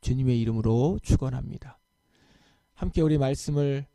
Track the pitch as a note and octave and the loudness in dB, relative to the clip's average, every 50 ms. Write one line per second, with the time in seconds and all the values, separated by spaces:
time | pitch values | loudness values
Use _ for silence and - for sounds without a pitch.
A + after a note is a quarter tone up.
0 | - - B2+ C3 C3 B2+ B2 A#2 A2+ A2+ A2+ A2+ A2 A2+ A2 A#2 B2+ D3+ F#3+ - | -2 -2 -2 0 2 2 2 2 0 0 0 0 2 2 2 4 2 2 0 -2
1 | - - - - - C3 B2+ B2+ B2 - - - - C3+ - _ _ _ _ _ | 0 2 2 2 2 -2 -6 -6 -8 -10 -12 -14 -16 -18 -20 _ _ _ _ _
2 | _ _ _ _ _ _ _ _ _ _ _ _ _ _ _ _ - F3+ E3+ - | _ _ _ _ _ _ _ _ _ _ _ _ _ _ _ _ -8 -4 0 2
3 | D#3+ D#3 D3+ C#3+ C3+ C3 C#3 C#3+ - - D3+ C#3+ C#3+ C#3+ C#3 C#3 C#3+ - _ | 2 4 4 2 2 0 -2 -4 -4 -4 -2 0 0 0 0 -4 -6 -10 _